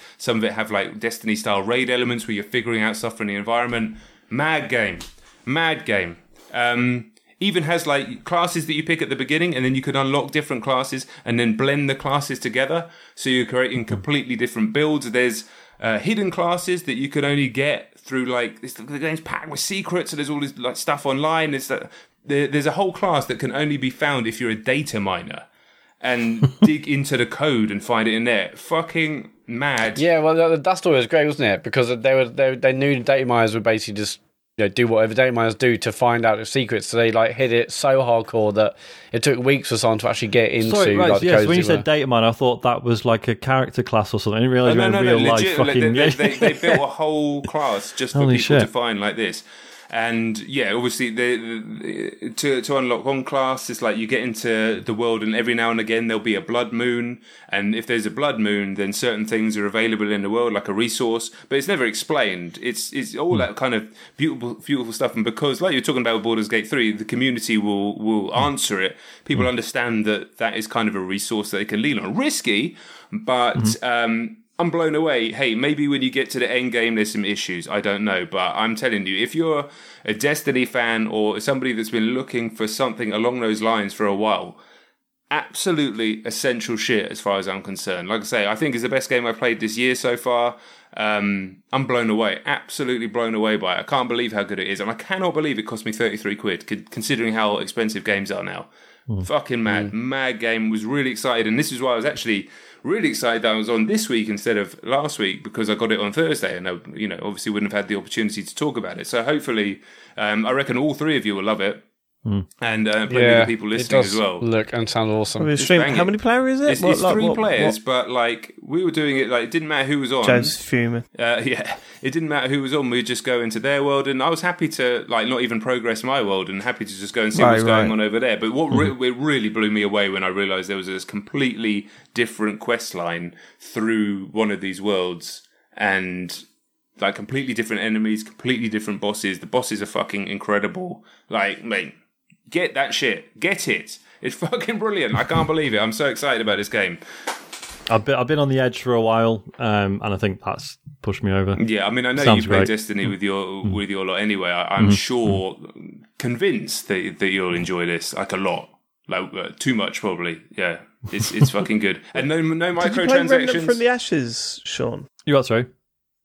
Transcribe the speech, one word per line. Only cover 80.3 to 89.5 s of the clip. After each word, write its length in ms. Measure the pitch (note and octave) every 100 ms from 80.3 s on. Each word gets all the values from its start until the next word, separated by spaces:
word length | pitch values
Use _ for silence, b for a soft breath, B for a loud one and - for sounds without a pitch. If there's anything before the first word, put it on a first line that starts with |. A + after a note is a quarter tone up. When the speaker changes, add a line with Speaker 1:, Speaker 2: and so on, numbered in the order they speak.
| D3 - B2+
Speaker 1:
fan 440 | B2 B2+ A#2 A2+ A2
or 340 | G#2+ G#2+ G#2
somebody 320 | G#2+ C3+ C3
that's 160 | A2 A2
been 240 | A#2 A2
looking 360 | B2+ C3 B2 A2+
for 160 | A2 A2
something 460 | - C3 A2 A2+
along 300 | G#2 A#2 B2+
those 200 | A2+ G#2+
lines 320 | A2 A2 G2+
for 120 | - G#2+
a 100 | G2
while, 420 | G#2+ F#2+ F2+ - b b b b _ _ -
absolutely 920 | D3 - - F#3+ D#3+ C#3 G#2+ A2 A2 A2+
essential 520 | A2 C#3 A#2+ A2 A2+
shit 340 | - A2+ F#2
as 80 | -
far 180 | G2+ G2
as 80 | F#2+
I'm 140 | F#2+
concerned. 460 | F#2 F#2+ - F2+ F2
Like 140 | A2
I 20 |
say, 240 | G2+ B2 G2+
I 80 | A2
think 200 | D#3 A#2
it's 80 |
the 60 | A#2+
best 200 | C3 -
game 160 | B2+ A#2+
I've 120 | A2+
played 220 | B2